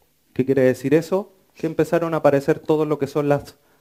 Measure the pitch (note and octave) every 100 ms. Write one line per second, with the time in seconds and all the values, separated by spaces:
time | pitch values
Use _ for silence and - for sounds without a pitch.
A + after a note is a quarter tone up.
0 | _ _ _ - C3 C3+ B2+ B2+ C3+ D3+
1 | D#3+ F#3+ G#3 _ _ _ D#3+ D#3+ D#3 E3+
2 | E3+ D#3 C#3+ C#3+ C#3+ D#3 - D#3 D3+ D3
3 | C#3 D#3 C#3+ C#3+ - - _ _